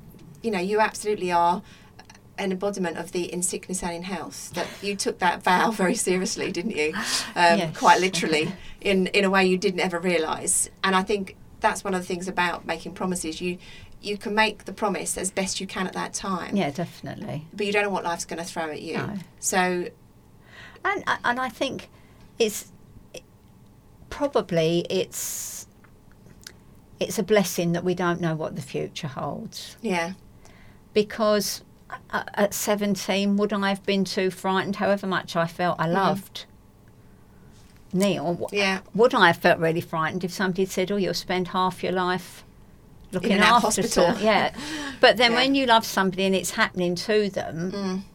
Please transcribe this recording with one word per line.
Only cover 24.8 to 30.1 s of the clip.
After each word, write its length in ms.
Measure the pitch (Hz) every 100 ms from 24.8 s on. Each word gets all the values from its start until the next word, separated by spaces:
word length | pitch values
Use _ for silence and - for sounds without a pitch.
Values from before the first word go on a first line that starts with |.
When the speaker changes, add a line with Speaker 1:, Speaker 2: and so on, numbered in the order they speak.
| -
Speaker 2:
it's, 800 | 185 - - - - - - - - - - - - - - - - - - - -
it's 200 | 175 226
a 40 |
blessing 500 | 180 208 185 - 170
that 100 | 170
we 100 | 180
don't 260 | 180 175 170
know 140 | 170 156
what 200 | - -
the 60 |
future 460 | - 151 151 - 143
holds. 680 | 147 151 - 226 - - -
Speaker 1:
Yeah. 320 | 226 180 170